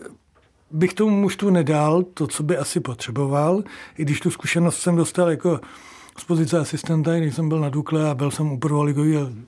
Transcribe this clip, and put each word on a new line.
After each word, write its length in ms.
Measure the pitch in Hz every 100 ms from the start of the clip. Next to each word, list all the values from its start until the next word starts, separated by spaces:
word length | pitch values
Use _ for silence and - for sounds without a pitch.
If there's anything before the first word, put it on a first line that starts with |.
| - - _ _ _ _ _
bych 240 | 156 180
tomu 220 | - 214 202
mužstvu 300 | 196 - 202
nedal 520 | 180 147 151 151 165
to, 240 | 180 - 147
co 160 | -
by 140 | 151 165
asi 240 | 143 175
potřeboval, 800 | 127 120 - 117 139 143 151 190 196 - - -
i 40 |
když 180 | 147 143
tu 100 | 175
zkušenost 480 | - - 170 170 -
jsem 180 | 180 170
dostal 340 | 160 - 175
jako 300 | 156 175 147 - - - - - -
z 60 |
pozice 340 | - 165 156 170
asistenta, 580 | 143 151 - 160 156 165
když 160 | 160
jsem 140 | 135 160
byl 120 | 160
na 80 | 143
Dukle 420 | 143 147 156 156
a 40 |
byl 160 | 131 143
jsem 220 | - 156
u 60 | 131
prvoligového 720 | 147 147 147 143 151 151 135 110